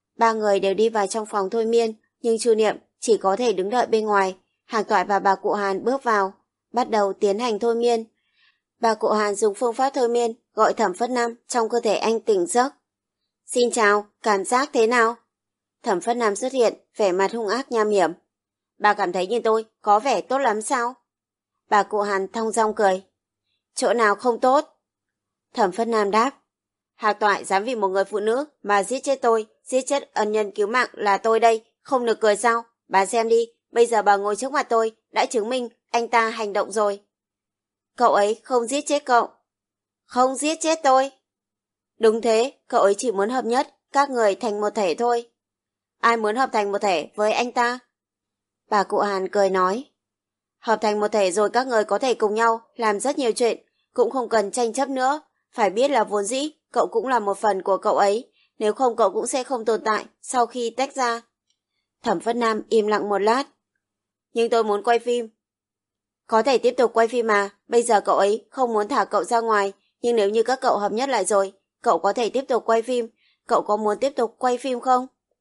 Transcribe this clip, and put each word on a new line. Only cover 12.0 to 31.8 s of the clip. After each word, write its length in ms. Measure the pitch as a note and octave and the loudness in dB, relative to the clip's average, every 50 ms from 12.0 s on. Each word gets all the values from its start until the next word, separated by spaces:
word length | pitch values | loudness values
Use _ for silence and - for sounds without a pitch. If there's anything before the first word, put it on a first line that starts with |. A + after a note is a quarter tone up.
| - G#3 A3+ A3+ | 0 0 -2 -2
tỉnh 260 | - - G#3+ F#3+ F3 | 0 0 0 0 0
giấc. 260 | - - A#3+ B3 C#4 - _ _ _ _ _ _ _ _ _ _ _ _ _ _ | 0 2 0 0 0 -4 _ _ _ _ _ _ _ _ _ _ _ _ _ _
"Xin 240 | - - B3 A#3+ A#3+ | -6 0 0 2 2
chào, 360 | A3+ B3 A3 G3+ G#3 G#3 G#3 - _ _ - | 2 2 2 4 4 2 0 -4 _ _ -2
cảm 220 | A3+ G#3 G3 F#3+ | 0 0 0 0
giác 260 | - B3 B3 C#4 D4 - | 0 0 0 0 0 2
thế 140 | B3+ A3+ | 2 2
nào?" 280 | A3 B3 B3 A3+ A3+ A#3+ - _ _ _ _ _ _ _ _ _ _ _ _ - | 4 4 4 2 2 0 -4 _ _ _ _ _ _ _ _ _ _ _ _ -4
Thẩm 180 | B3+ G3+ F3 | -4 -2 -2
Phất 160 | F3 G#3+ A#3+ | -2 -2 -2
Nam 200 | A#3+ A#3+ G#3+ G3+ | 0 0 -2 -2
xuất 160 | G3 B3+ B3+ C4 | -2 -6 -4 0
hiện, 220 | C4 A#3 G#3 - - _ _ _ | 2 2 2 0 -2 _ _ _
vẻ 160 | - A3 F#3+ F3+ | -2 0 0 2
mặt 200 | F#3 G3 F#3+ G#3+ | 0 0 -2 -2
hung 160 | A#3 A3+ G3 | -4 -4 -4
ác 240 | G3+ A#3+ C4+ - B3 | -4 -4 -4 -4 -2
nham 180 | A3+ G#3+ G#3+ | -2 0 2
hiểm. 220 | G#3 G3 F3+ D#3 F3 - _ _ _ _ _ _ _ _ _ _ _ _ | 2 2 2 0 -2 -6 _ _ _ _ _ _ _ _ _ _ _ _
"Bà 160 | G3+ G#3 G#3 | 0 0 0
cảm 180 | G3+ G3+ F3+ F3 | 0 -2 -4 -2
thấy 140 | F#3+ F3+ | -4 -4
như 140 | F#3 A3 A#3+ | -2 -4 -2
tôi 240 | A3+ A3+ A3 A3 A3 - _ _ - | 0 0 0 0 -2 -6 _ _ 0
có 180 | G#3+ G3+ G#3+ | 2 2 2
vẻ 200 | G#3+ C#4 A#3+ F#3 | 2 0 -2 -2
tốt 180 | E3 - B3+ C4+ | -2 -2 -4 -2
lắm 240 | C#4 B3 G#3 G#3+ G#3+ | 0 0 -2 -2 -4
sao?" 320 | - C#4+ B3+ A#3 A#3+ B3+ - _ _ _ _ _ _ _ _ _ _ _ _ _ _ | -4 -4 -2 -2 -4 -6 -10 _ _ _ _ _ _ _ _ _ _ _ _ _ _
Bà 120 | A3 G#3 F#3+ | 0 0 2
cụ 180 | - G#3 G#3 | 0 -2 -2
Hàn 280 | G3+ G3+ G3+ F#3+ F#3+ F#3+ | -2 -2 -2 -4 -4 -4
thong 240 | - A3+ A3+ A3 G#3 | -6 -4 -4 -2 0
dong 220 | A3+ A3 G#3+ G#3+ | 0 0 0 0
cười. 280 | A3 G#3+ G3 F#3 F#3+ G3 _ _ _ _ _ _ _ _ _ _ _ _ _ _ | 2 2 2 2 0 -4 _ _ _ _ _ _ _ _ _ _ _ _ _ _
"Chỗ 180 | - - G3+ G3 | -4 -2 0 2
nào 220 | A#3+ A3+ G#3 G3+ | 2 4 2 2
không 260 | G3+ - B3 A#3 A3+ | 2 0 -2 0 2
tốt?" 240 | - B3+ C4 D4 D4+ - _ _ _ _ _ _ _ _ _ _ _ _ _ _ _ _ - | 2 4 4 2 2 -2 _ _ _ _ _ _ _ _ _ _ _ _ _ _ _ _ -2
Thẩm 180 | - A3 F#3 F3 | 0 0 0 0
Phất 160 | - A#3 A3+ | -2 -2 0
Nam 220 | A#3 A3 G#3 G3+ | 0 0 0 2
đáp. 200 | F#3+ A3 A#3 C#4 C4+ _ _ _ _ _ _ _ _ _ _ _ _ | 2 0 0 0 -2 _ _ _ _ _ _ _ _ _ _ _ _
"Hạc 260 | _ - G#3+ G3+ G3+ | _ -2 -2 -2 0
Toại 240 | G#3+ G#3 G3 - - | 0 0 0 0 -2
dám 200 | - G3 F#3+ G3+ | -2 -2 -2 0
vì 100 | A#3+ C4 | -2 -2
một 140 | A3 G#3 F#3+ | -2 -2 0
người 160 | F#3 G3 G3 | 0 -2 -2
phụ 160 | G3 G3+ G#3 | -2 -4 -2
nữ 240 | G3+ A3 A3+ B3+ D4 D4+ _ _ - | -2 0 0 -2 -4 -6 _ _ -4
mà 200 | G3+ G3+ G3+ F#3+ | 0 0 0 0
giết 180 | F#3+ B3 C4+ | 0 -4 -4
chết 220 | - C#4+ C#4 C4+ - | -2 -2 -2 0 2
tôi, 240 | A#3+ A3+ A3+ G#3+ - _ _ _ | 2 0 0 -2 -6 _ _ _
giết 180 | - - B3+ B3+ | -4 -2 -2 -2
chết 280 | - C#4+ C#4 - - _ | 0 -2 -4 -4 -6 _
ân 180 | - G#3+ G#3+ G#3+ | -4 -2 -2 -2
nhân 180 | G#3+ G#3+ G3+ | -2 -2 -4
cứu 160 | G3 - G#3 | -2 -4 -4
mạng 220 | G3+ A#3 B3+ B3+ B3+ - | -2 0 -2 -2 -2 -4
là 260 | - G3+ G#3 G3 F#3+ | -4 0 0 0 0
tôi 220 | - A3+ A3+ A3+ | 2 0 2 4
đây, 240 | A3 A#3 A3+ A3+ A3 _ _ _ | 4 2 2 2 -4 _ _ _